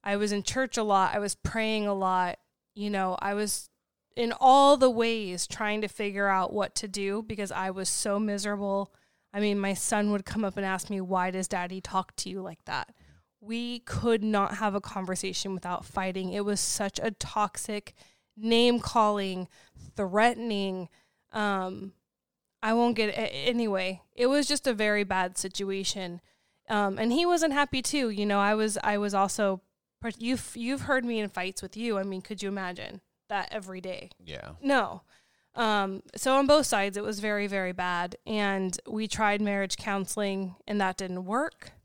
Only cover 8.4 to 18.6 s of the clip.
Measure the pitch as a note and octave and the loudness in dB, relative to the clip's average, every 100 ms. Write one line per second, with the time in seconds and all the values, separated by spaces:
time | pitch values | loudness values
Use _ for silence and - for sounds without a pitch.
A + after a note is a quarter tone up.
8.4 | G#3 G#3 G3+ G3 G3 _ _ _ _ G3+ | -2 -2 0 -2 -2 _ _ _ _ -2
9.4 | G#3 G3+ G3 G3 - G#3+ G#3 G3+ - A3 | 2 2 0 -2 0 2 2 0 -2 -2
10.4 | G3+ G3+ G3 F#3+ - G3 F3+ F#3 F#3 F#3 | -2 -2 -2 -2 -4 -6 -2 0 0 -2
11.4 | F#3+ F3+ F3+ F#3 - F#3+ F#3 - F#3+ F#3+ | -4 -4 -4 -8 -2 -2 -2 -8 -8 -8
12.4 | F#3 E3 - C3+ - - - _ _ _ | -10 -12 -6 -6 -6 -14 -20 _ _ _
13.4 | G#3 A3+ A#3+ A#3+ - - A#3+ A3+ G#3+ G#3 | -8 -6 -4 -8 -6 -2 2 2 2 2
14.4 | G3 G#3 G#3+ G3 - G3 F#3+ F3+ F#3+ F3+ | 0 0 -2 -2 -4 -8 -4 -4 -4 -4
15.4 | G3 F#3+ F3+ F3 - - F#3+ F#3+ F#3 G3+ | -4 -6 -4 -6 -6 -4 -2 -4 -4 -2
16.4 | G#3 G3+ - - G3 - A3+ G3+ - A3 | -2 0 0 -2 -2 -2 -4 -4 -4 0
17.4 | G#3 - - G#3 - _ - _ _ - | 0 -2 -6 -8 -8 _ -20 _ _ -6
18.4 | A3 A3+ | 2 6